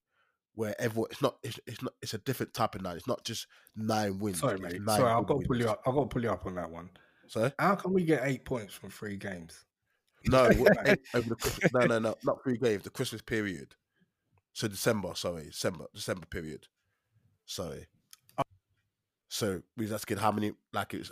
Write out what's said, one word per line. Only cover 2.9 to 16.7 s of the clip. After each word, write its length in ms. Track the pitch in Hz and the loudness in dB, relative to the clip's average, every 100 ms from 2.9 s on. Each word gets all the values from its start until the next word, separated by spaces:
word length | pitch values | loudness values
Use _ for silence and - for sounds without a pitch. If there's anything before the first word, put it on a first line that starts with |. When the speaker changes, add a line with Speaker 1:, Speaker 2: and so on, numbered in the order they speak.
| 85 | -8
Speaker 1:
It's 120 | 123 | -4
not 160 | - - | -4 -4
just 220 | 110 - - _ 107 | -8 -10 -18 _ -6
nine 440 | 110 110 104 98 | 0 2 0 0
wins. 200 | 107 87 | -2 0
Speaker 2:
Sorry, 140 | 135 | 0
Speaker 1:
It's 80 | 98 | -2
Speaker 2:
mate. 200 | 87 - | -4 -4
Speaker 1:
nine 140 | 107 107 | 2 4
Speaker 2:
Sorry, 120 | 123 | 6
I've 140 | 120 104 | 4 2
Speaker 1:
good 80 | 147 | 0
Speaker 2:
gotta 100 | 117 | 2
pull 80 | 120 | 2
you 60 | |
Speaker 1:
wins. 80 | 117 | 2
Speaker 2:
up. 100 | 104 - | 0 0
I've 80 | 135 | 2
gotta 100 | 123 | 2
pull 160 | 127 | 0
you 80 | 117 | 0
up 160 | - 95 | -2 -4
on 80 | 90 | -6
that 140 | 82 | -8
one. 200 | 82 87 - _ _ - | -10 -16 -20 _ _ -8
Speaker 1:
Sorry? 240 | 113 120 - | 0 0 2
Speaker 2:
How 160 | 160 | 2
can 180 | 196 185 | 2 2
we 120 | 185 | 2
get 180 | 160 147 | 4 2
eight 220 | 135 127 - | 2 -2 -2
points 300 | 127 98 - | -6 -6 -14
from 160 | 98 | -16
three 260 | - 107 98 | -12 -8 -8
games? 480 | 104 90 82 - _ _ _ _ _ _ - | -8 -10 -12 -18 _ _ _ _ _ _ 4
Speaker 1:
No, 160 | 127 127 | 8 8
Speaker 2:
<laughs> 60 | - | 8
Speaker 1:
what, 200 | - 196 - | 8 6 4
eight 140 | 208 - 123 | 2 2 -2
over 140 | 113 | 0
the 60 | 113 | -2
Christmas, 360 | - - 190 | -2 0 2
no, 120 | 127 117 | 4 4
no, 100 | 117 | 4
no, 180 | 110 - | 2 0
not 200 | 139 - | -2 -2
three 140 | 135 120 | -2 0
games. 240 | 123 101 | 2 0
The 80 | 101 | -4
Christmas 320 | - 127 113 | -6 -6 -6
period. 500 | - 117 104 82 67 - _ _ _ _ _ _ _ | -4 -2 -2 -4 -10 -20 _ _ _ _ _ _ _
So 140 | - 113 | -6 -6
December, 480 | 98 127 107 92 80 | 0 0 0 -2 -4
sorry, 300 | 95 85 73 | -4 -6 -10
December, 400 | - 110 85 - 104 | -4 -4 -4 -12 -10
December 320 | 107 95 80 | -6 -6 -6
period. 400 | 95 78 73 - | -10 -8 -12 -16